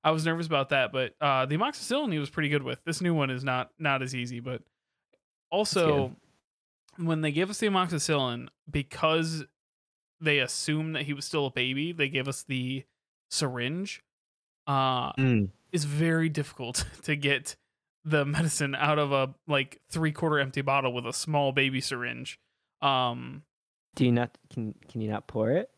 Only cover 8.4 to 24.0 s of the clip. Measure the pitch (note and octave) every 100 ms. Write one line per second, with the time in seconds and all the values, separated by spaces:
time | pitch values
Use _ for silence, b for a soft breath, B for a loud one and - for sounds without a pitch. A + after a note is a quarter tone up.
8.4 | B2 _ - D3 C3+ - D#3+ D#3+ E3 D#3+
9.4 | C3 _ _ _ _ _ _ _ D#3+ D3
10.4 | B2 - - D3+ D#3+ D#3 D3 C#3+ - D#3+
11.4 | C#3 B2+ B2+ C3+ D#3+ E3+ C#3 C3+ C#3 C3
12.4 | - C3 B2+ C3+ - _ _ _ _ -
13.4 | C#3+ B2 B2 E3 G3 - _ _ _ _
14.4 | _ _ - C#3 C3 B2+ C3+ - C3 A#2
15.4 | G2 - _ F3+ D3 D3 E3 E3 D#3+ D3+
16.4 | C#3+ - A#2+ B2+ - - - D3+ C#3 C#3
17.4 | - - _ _ _ _ D#3 D3+ C#3+ D3+
18.4 | E3 - C#3+ C3+ D3 D3+ D3 C#3 C3 C3+
19.4 | - C#3+ C3+ - _ E3+ D#3+ D3 E3 D3+
20.4 | C3+ C3+ C#3 C#3 C3 B2 A#2+ C3 - D3+
21.4 | C#3 C3+ C3+ C3 - B2+ B2 A#2+ B2+ -
22.4 | _ _ _ _ C#3+ C3+ B2 B2 B2 C3
23.4 | - _ _ _ _ -